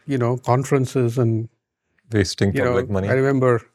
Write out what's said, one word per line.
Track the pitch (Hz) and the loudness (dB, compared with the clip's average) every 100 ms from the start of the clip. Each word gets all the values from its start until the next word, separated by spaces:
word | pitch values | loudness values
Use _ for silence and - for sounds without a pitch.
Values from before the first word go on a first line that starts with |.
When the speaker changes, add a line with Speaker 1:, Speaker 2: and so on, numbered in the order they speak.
| - | -6
Speaker 1:
you | 135 | -2
know, | 117 123 | -2 -2
conferences | - 123 135 143 131 135 120 120 | 0 0 2 0 0 0 0 0
and | 117 110 117 _ _ _ _ _ _ | 0 0 -6 _ _ _ _ _ _
Speaker 2:
wasting | 110 98 - 98 123 | -2 -2 0 -2 0
Speaker 1:
you | |
know, | 127 | 0
Speaker 2:
public | 120 95 | 0 -2
money. | 101 98 | -2 0
Speaker 1:
I | |
remember, | 131 135 139 127 117 - | 0 2 2 2 2 -2